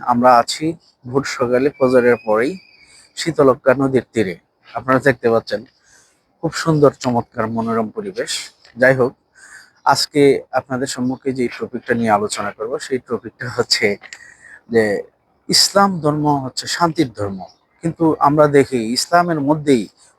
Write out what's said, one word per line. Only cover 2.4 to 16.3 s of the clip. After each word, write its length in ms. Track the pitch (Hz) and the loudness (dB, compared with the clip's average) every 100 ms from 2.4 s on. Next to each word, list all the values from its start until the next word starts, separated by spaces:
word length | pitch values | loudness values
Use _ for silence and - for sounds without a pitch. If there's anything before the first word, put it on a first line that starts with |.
| 131 185 _ _ _ _ _ - | 0 -6 _ _ _ _ _ -8
শীতলক্ষ্যা 580 | 165 156 139 120 135 | -6 2 2 2 0
নদীর 300 | 131 135 131 - | 0 2 0 -2
তীরে। 240 | 117 95 85 _ _ _ | -4 -4 -6 _ _ _
আপনারা 260 | 120 120 131 | -10 -2 2
দেখতে 300 | 143 127 120 | 2 0 0
পাচ্ছেন 360 | 113 - 104 117 _ _ _ _ _ _ _ | 0 -2 -10 -10 _ _ _ _ _ _ _
খুব 100 | 165 | -8
সুন্দর, 400 | - 165 156 139 | -4 -2 4 2
চমৎকার, 560 | - 127 120 - - 110 | 2 -4 -4 -4 -6 -6
মনোরম 420 | 113 113 113 110 | -4 -4 -4 -4
পরিবেশ। 600 | 110 101 98 156 - - _ _ 113 | -8 -10 -8 -8 -8 -12 _ _ 2
যাই 180 | 127 131 | 2 4
হোক, 180 | 127 - _ _ - - - _ - | 0 -2 _ _ -20 -20 -20 _ 0
আজকে 580 | 139 - 147 143 131 - | 0 0 4 4 4 -2
আপনাদের 360 | 127 - 127 131 | -8 -6 -6 -6
সম্মুখে 460 | 127 127 127 135 | -4 -4 -4 -6
যে 140 | 131 120 - | -4 -4 -4
টপিকটা 340 | 110 117 - | -10 -10 -4
নিয়ে 180 | 117 113 | -2 2
আলোচনা 400 | 104 104 - 101 | 0 0 -6 -8
করব, 280 | - 110 151 | -8 -8 -8
সেই 200 | - 131 | -6 -8
টপিকটা 500 | - 113 110 - 123 | -6 -8 -10 -12 -8
হচ্ছে 460 | 113 - - 107 101 - - - _ - - _ | -4 -2 0 0 -2 -10 -20 -20 _ -20 -20 _
যে 340 | 117 107 95 - _ _ _ - | 0 2 -2 -6 _ _ _ -2
ইসলাম 520 | 185 - 196 202 180 | 0 2 2 2 2
ধর্ম 380 | 147 151 147 | -2 0 0